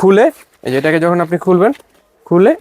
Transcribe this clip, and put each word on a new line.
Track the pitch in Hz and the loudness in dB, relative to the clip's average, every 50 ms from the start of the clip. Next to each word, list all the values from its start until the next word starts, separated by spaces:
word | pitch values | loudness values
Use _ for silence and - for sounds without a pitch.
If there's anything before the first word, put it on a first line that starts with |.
খুলে, | 185 190 196 202 254 320 - - - _ _ _ - | 0 2 2 4 2 0 -2 -6 -20 _ _ _ -10
এই | 127 | -6
যে | 127 139 | -6 -4
এটাকে | 143 156 160 160 165 | -2 -2 -2 0 -2
যখন | 170 175 175 170 | -2 -2 -2 -4
আপনি | 160 175 170 - | -4 -6 -4 -2
খুলবেন, | 185 180 175 190 254 285 - - _ _ _ _ _ _ _ _ | 0 0 0 0 0 -2 -4 -12 _ _ _ _ _ _ _ _
খুলে | - 170 175 196 254 320 - | -2 0 2 2 2 0 -2